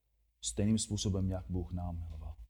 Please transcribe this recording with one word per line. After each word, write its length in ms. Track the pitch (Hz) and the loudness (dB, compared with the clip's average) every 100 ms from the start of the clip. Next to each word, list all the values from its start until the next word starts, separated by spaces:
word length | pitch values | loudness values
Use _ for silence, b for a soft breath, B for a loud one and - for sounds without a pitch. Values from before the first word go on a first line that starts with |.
| _ _ _ _ | _ _ _ _
stejným 340 | - - 104 110 | -4 2 4 4
způsobem, 520 | - 104 110 95 95 | 4 0 2 2 2
jak 200 | 92 - | 0 -2
Bůh 220 | 90 87 | -4 -2
nám 260 | 90 87 85 | -2 -4 -4
miloval, 380 | 85 80 80 80 - | -6 -8 -10 -10 -10